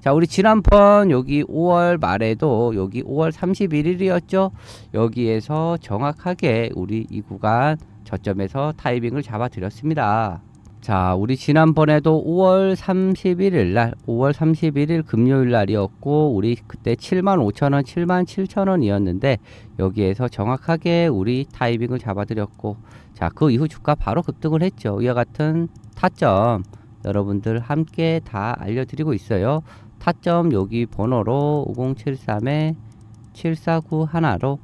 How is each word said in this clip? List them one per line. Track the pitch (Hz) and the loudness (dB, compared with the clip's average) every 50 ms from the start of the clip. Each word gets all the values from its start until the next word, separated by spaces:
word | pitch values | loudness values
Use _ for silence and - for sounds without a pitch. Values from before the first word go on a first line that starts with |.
자, | - - 143 | 2 2 4
우리 | 156 170 | 4 4
지난번 | 165 - - 190 220 220 220 170 - - 208 202 202 208 208 208 190 151 | 2 2 2 4 6 4 6 6 6 8 8 8 8 8 6 6 4 4
여기 | 123 131 135 143 147 147 | 2 0 0 0 -2 -2
오월 | - - 151 165 180 175 175 175 175 175 170 | -2 -2 0 2 2 4 4 4 2 2 0
말에도 | 135 87 90 104 113 110 113 110 - 156 127 107 120 120 113 | 0 -2 0 0 0 0 0 0 0 0 2 2 2 0 0
여기 | 101 95 95 95 120 - | 0 -2 -2 -4 -8 -8
오월 | - 123 143 160 165 | -6 -2 -2 -2 -2
삼십일 | 156 - - 175 190 - 202 185 151 147 151 | -2 -2 -2 -2 -2 0 -2 -2 0 0 0
일이었죠. | 165 185 175 190 185 180 175 - - - 190 190 190 - - - - - - - - - | 0 -2 0 0 0 0 -2 -2 -2 0 0 0 0 -2 -10 -20 -20 -20 -20 -20 -8 -2
여기에서 | 107 113 117 110 120 120 113 113 110 110 - 151 156 160 165 170 165 | 0 0 0 0 0 0 0 0 -2 -2 -4 -4 -4 -2 -2 -4 -6
정확하게 | - - 101 101 131 143 151 - - 180 180 - - 156 113 113 117 113 - | -6 -6 -6 -4 -2 -4 -6 -4 -6 -6 -4 -2 0 0 0 0 0 -4 -4
우리 | - 92 95 104 90 110 - | -8 -6 -4 -4 -6 -6 -6
이 | - 107 | -10 -10
구간 | 101 - 98 95 - 107 110 117 131 151 156 151 - - - - - | -10 -10 -12 -4 -2 0 0 2 2 0 -2 -2 -6 -16 -20 -20 -14
저점에서 | - - 95 - 107 98 95 98 95 - 135 139 151 151 | -10 -10 -6 -4 -4 -4 -4 -4 -4 -4 -4 -4 -4 -6
타이밍을 | - - 143 123 123 117 117 120 139 139 | -6 -4 -4 -2 -2 -2 -4 -4 -6 -8
잡아드렸습니다. | 117 117 107 117 123 - - 90 98 104 - - 151 160 151 127 104 104 113 113 104 87 82 - - - - - - - - | -6 -6 -6 -6 -6 -6 -6 -8 -8 -8 -6 -6 -4 -2 -2 0 0 0 0 0 -2 -6 -8 -14 -18 -20 -20 -20 -20 -20 -18
자, | - - 110 95 92 90 92 | -6 -2 0 0 2 2 0
우리 | 92 101 117 131 | 0 0 -2 -2
지난번에도 | 131 - - 147 156 160 160 156 160 156 151 151 151 143 160 156 156 - | -4 0 2 4 6 6 6 6 4 4 4 4 2 4 2 2 2 2
오월 | - 165 180 190 185 185 190 190 190 190 | 0 0 2 4 4 4 4 4 2 0
삼십일 | 185 - - 190 185 190 190 190 - - 190 180 175 185 196 180 | -2 -2 -2 0 0 2 0 0 0 0 -2 0 2 0 0 2
일 | 156 107 90 92 | 2 2 2 2
날, | 113 117 117 113 - - | 2 0 0 -4 -8 -6
오월 | - 120 113 127 139 147 | -4 -2 0 0 0 0
삼십일 | - 160 160 160 151 - 160 143 143 147 147 | 2 2 0 2 2 0 -2 0 0 0 0
일 | 170 165 160 | 0 -2 -2
금요일 | - - 110 117 127 135 135 131 123 | -2 0 2 4 4 4 4 2 4
날이었고, | 120 113 104 98 107 104 98 98 - - - 139 143 151 151 151 123 | 2 2 2 2 2 0 0 -2 -4 -8 -4 -2 2 2 2 2 2
우리 | 98 98 117 120 117 - | 0 0 0 -2 -4 -6
그때 | - - - - 117 117 | -18 -20 -8 -4 -4 -4
칠만 | - - - - 185 180 196 196 180 | -2 -2 -2 -2 0 2 2 2 2
오천 | 123 101 101 - - 143 139 | 2 0 0 0 0 2 2
원, | 143 135 | 2 0
칠만 | - - 175 170 175 180 180 180 | -2 -4 -4 -2 0 2 0 0
칠천 | 180 - - 190 185 - 208 196 196 | -2 -2 -6 -6 -4 -2 -2 0 2
원이었는데, | 190 180 131 104 101 101 101 95 87 95 113 139 131 104 - - - - - - - - | 2 2 2 2 0 0 0 -2 -2 0 0 0 0 0 -4 -12 -20 -20 -20 -20 -6 -2
여기에서 | 95 95 95 107 104 92 95 101 127 123 | -2 -2 0 0 0 0 0 0 -4 -6
정확하게 | - - 101 110 127 131 - - 165 165 - 175 170 170 170 | -4 -4 -2 -2 -2 -4 -2 -4 -4 -2 0 0 2 2 2
우리 | 165 131 98 95 110 123 127 139 - - | 2 0 0 -2 -2 -2 -4 -4 -8 -6
타이밍을 | - 127 120 120 113 117 123 127 127 | -4 -2 -2 0 -2 -2 -4 -4 -6
잡아드렸고, | - 113 98 95 104 104 117 110 104 101 - - - 107 104 110 - - - - - - - | -4 -6 -4 -4 -4 -4 -4 -6 -6 -6 -8 -8 -8 -8 -8 -8 -14 -20 -20 -20 -20 -20 -10
자, | - - 82 | -6 -6 -6
그 | - - 151 156 | -2 0 2 2
이후 | 120 117 151 156 | 2 2 0 -2
주가 | - - - - 147 | -4 -6 -2 -2 -2
바로 | 151 - - - 165 170 | -2 -2 -2 -2 -2 -2
급등을 | - 180 - - 160 151 160 165 | -4 -8 -6 -4 -2 0 0 0
했죠. | 190 190 - - 110 101 101 | -2 -4 -4 -6 -4 -2 0
이와 | 110 123 123 | 0 0 0
같은 | 120 120 - - - 151 156 156 165 170 165 - - - - - | 0 -2 -4 -2 -4 -2 0 0 0 -2 -4 -6 -14 -20 -20 -12
타점 | - - 185 - - - 135 98 95 107 120 120 98 92 - - - - - - - - | -2 -2 -2 -2 0 2 2 4 4 4 2 0 -2 -4 -8 -14 -20 -20 -20 -20 -12 -8
여러분들 | 98 98 104 101 101 101 101 101 113 113 117 | -4 -2 -2 -2 -2 -2 -4 -2 -2 -4 -4
함께 | 117 - 147 151 160 156 - - 165 165 160 165 - | -4 -4 -2 -4 -4 -4 -4 -2 -2 0 0 -2 -4
다 | - - 104 101 113 123 - | -6 -8 -6 -6 -4 -6 -6
알려드리고 | - 95 110 123 131 131 - 135 156 156 135 | -6 -4 -4 -4 -4 -6 -6 -6 -2 -2 -2
있어요. | 98 - - 113 95 92 117 143 156 156 - - - - - - - | -4 -2 -2 -2 0 2 0 0 -2 -4 -8 -20 -20 -20 -20 -20 -8
타점 | - - 175 - - 180 170 170 170 170 139 | -4 -4 -4 -2 -2 0 0 2 2 2 2
여기 | 98 95 98 110 117 120 | 0 0 -2 -2 -4 -4
번호로 | 110 - - 101 113 127 120 107 107 120 139 143 147 151 147 139 - | -4 -4 -4 -2 0 0 0 0 0 0 0 0 0 0 0 -2 -4
오공칠삼에 | - 117 127 131 135 - - 147 135 131 - - 107 104 113 131 143 151 156 156 160 156 - - - - - - - - - - - | -4 -4 -4 -4 -4 -4 -6 -6 -6 -6 -6 -4 -4 -4 -2 -2 -2 0 -2 -2 -4 -6 -10 -20 -20 -20 -20 -20 -20 -20 -20 -20 -20
칠사구하나로 | - - 165 165 156 - - 165 165 160 - - 156 160 156 156 170 165 151 107 87 - 131 139 139 | -8 -6 -4 -4 -4 -2 -2 -2 -2 -2 -4 -2 -2 -2 -2 0 0 0 0 0 0 -2 -4 -4 -4